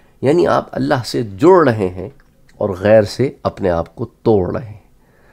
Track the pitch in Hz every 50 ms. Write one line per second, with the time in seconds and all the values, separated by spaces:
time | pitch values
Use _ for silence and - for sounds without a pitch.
0 | _ _ _ - - 131 160 175 165 110 110 139 143 - - - 131 143 147 127
1 | 110 - - 135 120 104 98 98 135 175 190 175 156 131 113 107 98 90 87 92
2 | 92 - - - _ _ _ _ _ _ _ - 104 101 92 90 95 104 110 110
3 | 104 98 - - 123 139 - - - 98 - - 98 90 85 82 82 - _ -
4 | 117 - _ _ - 117 110 98 90 - - 90 120 101 101 - _ _ _ _
5 | _ _ _ _ _ _